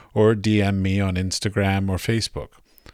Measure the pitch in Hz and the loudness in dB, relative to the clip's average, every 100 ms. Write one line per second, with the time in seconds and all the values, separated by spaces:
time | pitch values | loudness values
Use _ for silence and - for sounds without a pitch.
0 | - - 107 110 107 107 98 98 95 98 | -6 2 2 2 2 2 2 0 0 0
1 | 95 92 92 - 107 101 98 98 98 92 | 0 -2 -4 -4 -4 0 0 0 0 -2
2 | - 113 - - - _ _ _ - | -2 -2 -4 -8 -14 _ _ _ -20